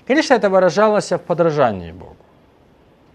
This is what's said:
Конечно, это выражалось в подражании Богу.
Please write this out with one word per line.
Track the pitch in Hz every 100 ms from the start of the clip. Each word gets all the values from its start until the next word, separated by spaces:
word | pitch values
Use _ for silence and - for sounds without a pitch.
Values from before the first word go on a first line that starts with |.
| -
Конечно, | 285 302
это | 240 202
выражалось | 190 185 165 214 208 -
в | 180
подражании | - 165 170 147 123 95 85
Богу. | 85 85 - _ _ _ _ _ _ _ _ _